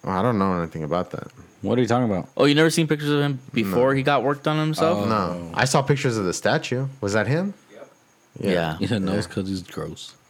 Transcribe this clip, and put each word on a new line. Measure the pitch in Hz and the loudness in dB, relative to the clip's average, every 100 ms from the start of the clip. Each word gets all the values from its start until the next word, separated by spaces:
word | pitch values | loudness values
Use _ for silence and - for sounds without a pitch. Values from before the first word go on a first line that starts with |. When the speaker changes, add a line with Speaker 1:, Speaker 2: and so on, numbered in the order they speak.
Speaker 1:
Oh, | - | -2
I | 92 | 0
don't | 117 110 | 2 2
know | 98 90 | 2 0
anything | 82 82 | -4 -6
about | 76 87 90 | -2 -2 -2
that. | - - - 87 _ | -8 -12 -18 -20 _
Speaker 2:
What | 95 117 | -2 0
are | |
you | 117 | 2
talking | 120 120 | 2 2
about? | 92 - - | 0 -4 2
Speaker 3:
Oh, | 143 | 4
you | 147 | 6
never | 160 | 4
seen | 160 160 | 2 0
pictures | 151 147 | 0 0
of | 147 | 0
him | 143 135 - | 0 -2 -4
before | 120 98 101 131 | -2 0 2 2
Speaker 1:
No. | 135 | 2
Speaker 3:
he | |
got | 135 143 | 2 2
worked | 127 143 - | 0 -2 -2
on | 156 | 0
himself? | 156 156 160 185 | 0 0 0 2
Speaker 2:
Oh. | 104 | 0
Speaker 1:
No. | 107 90 87 85 | 0 0 -4 -6
I | - 131 | 0 2
saw | 156 | 2
pictures | 135 139 135 113 | 2 0 2 0
of | 92 | -2
the | |
statue. | 82 104 147 - 123 135 135 | 0 0 0 0 -4 -4 -4
Was | 101 | 0
that | 107 104 | 0 2
him? | 151 196 196 _ | 0 -2 -6 _
Speaker 4:
Yep. | - - _ _ _ _ - | -20 -20 _ _ _ _ -4
Speaker 1:
Yeah. | 98 | 0
Speaker 3:
Yeah. | 90 82 80 | 2 0 -2
Speaker 2:
You | 95 | -2
said | 113 | 0
no, | 95 | 0
Speaker 1:
Yeah. | 101 | -2
Speaker 2:
it's | 101 | -2
'cause | - 95 | -6 -4
he's | 95 | -6
gross. | 87 - 78 - - - | -6 -10 -10 -10 -16 -20